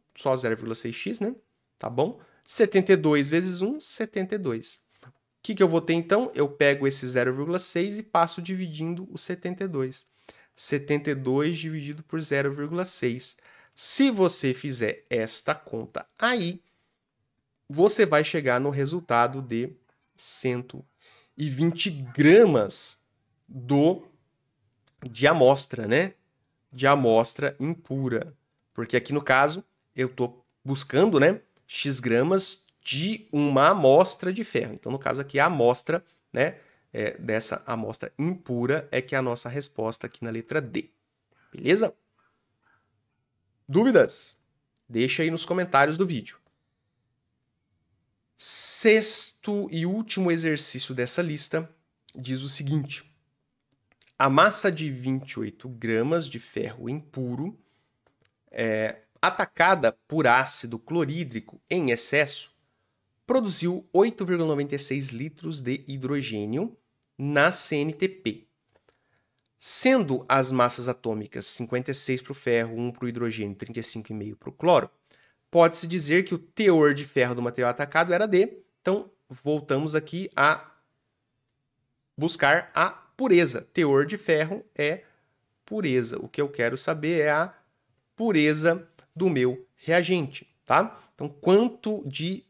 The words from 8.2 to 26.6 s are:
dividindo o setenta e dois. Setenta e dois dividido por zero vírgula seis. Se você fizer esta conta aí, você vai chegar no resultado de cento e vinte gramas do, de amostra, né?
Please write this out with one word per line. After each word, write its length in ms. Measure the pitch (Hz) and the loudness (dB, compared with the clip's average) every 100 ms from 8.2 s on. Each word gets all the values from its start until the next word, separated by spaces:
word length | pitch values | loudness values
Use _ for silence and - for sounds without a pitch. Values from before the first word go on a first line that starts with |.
| 165 - | 2 0
dividindo 640 | 170 190 180 151 165 175 190 | -8 -8 -8 -6 -6 -6 -10
o 60 | - | -10
setenta 460 | - 180 175 180 | -8 -8 -8 -8
e 40 | 196 | -6
dois. 380 | 147 131 131 - _ - _ _ - | -4 -6 -8 -20 _ -20 _ _ -10
Setenta 540 | - 143 143 147 147 | -4 -4 -2 -2 -2
e 60 | 139 | -4
dois 420 | 127 135 151 160 | -2 0 0 -4
dividido 460 | 160 156 143 147 | -8 -8 -10 -14
por 180 | - 160 | -10 -10
zero 320 | 151 139 139 | -4 -2 -2
vírgula 320 | 143 147 170 185 | -4 -6 -6 -6
seis. 520 | - 127 123 - - _ _ _ | -4 -4 -4 -10 -18 _ _ _
Se 380 | - - - 269 | -10 -2 2 2
você 420 | 214 185 - 135 | 4 2 2 -2
fizer 500 | 127 147 123 107 - - | -2 -6 -4 -4 -4 -4
esta 460 | 120 110 - - 151 | -4 -2 -4 -4 -6
conta 500 | - 113 113 - - - | -8 -12 -10 -12 -12 -4
aí, 420 | 226 247 170 185 _ _ _ _ _ _ _ _ _ _ - | -2 0 -2 -8 _ _ _ _ _ _ _ _ _ _ -8
você 360 | 147 202 208 185 | 2 4 6 4
vai 180 | 151 | 4
chegar 360 | 156 165 135 123 | 2 0 0 0
no 100 | 143 | 0
resultado 720 | 139 139 170 170 120 120 135 | -2 -4 -4 0 2 2 0
de 280 | 127 117 123 - _ _ _ - | -6 -6 -6 -10 _ _ _ -16
cento 640 | - - 131 123 123 135 - _ _ - _ - | -10 -6 -4 -4 -8 -16 -20 _ _ -20 _ -8
e 120 | 151 | -6
vinte 400 | 131 165 170 202 | 0 0 0 -4
gramas 1160 | 147 127 135 147 202 214 135 101 - - - _ _ _ _ _ | -6 -6 4 8 8 8 4 0 -4 -10 -12 _ _ _ _ _
do, 560 | 131 123 143 151 190 - _ _ _ _ _ _ _ _ _ 127 | -14 0 4 4 2 -6 _ _ _ _ _ _ _ _ _ -16
de 160 | 110 139 | 2 2
amostra, 600 | 165 131 139 - 127 104 | 6 6 6 0 -6 0
né? 260 | 131 190 - _ _ _ _ | 2 0 -6 _ _ _ _